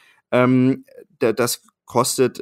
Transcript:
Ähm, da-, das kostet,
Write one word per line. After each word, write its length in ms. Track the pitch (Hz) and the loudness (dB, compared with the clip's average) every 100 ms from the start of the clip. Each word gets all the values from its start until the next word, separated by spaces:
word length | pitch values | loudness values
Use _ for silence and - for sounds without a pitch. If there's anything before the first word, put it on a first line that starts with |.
| _ _ - | _ _ -4
Ähm, 540 | 123 127 127 127 135 - - - - | 0 2 2 2 -2 -8 -20 -20 -4
da-, 160 | 120 | -2
das 300 | 107 120 - _ _ | 0 -2 -4 _ _
kostet, 560 | - 120 123 - 123 - | -6 -2 0 0 0 -2